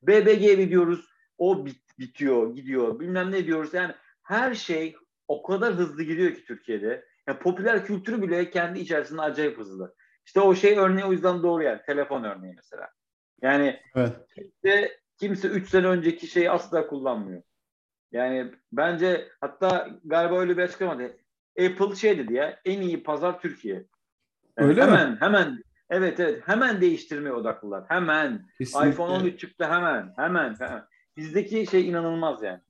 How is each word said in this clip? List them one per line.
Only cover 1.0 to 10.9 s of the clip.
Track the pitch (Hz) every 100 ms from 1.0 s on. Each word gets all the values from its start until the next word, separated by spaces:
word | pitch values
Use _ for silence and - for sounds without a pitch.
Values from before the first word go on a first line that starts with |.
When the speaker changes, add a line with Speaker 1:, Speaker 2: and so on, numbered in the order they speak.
| - _ _ _
Speaker 1:
o | 175 190 139
bit-, | 127 _ _
bitiyor, | 127 - 139 123 113 123
gidiyor, | 131 131 117 113
bilmem | 170 185 185
ne | 190 160
diyoruz. | 160 151
Yani | 180 180 - _ _
her | - 202 262
şey | 226 - 160 160 - _ _ _
o | 147
kadar | - 190 233
hızlı | 180 175 147
gidiyor | 160 160 180
ki | - -
Türkiye'de. | 113 - 107 104 123 - _ -
Yani | -
popüler | 180 185 202 220 185
kültürü | 202 190 226
bile | 196 175 175
kendi | 180 170 185
içerisinde | 180 160 139 156
acayip | 156 135 151 120
hızlı. | 101 95 90 _ _ _ _
İşte | -
o | 202 185
şey | 202 208
örneği | 190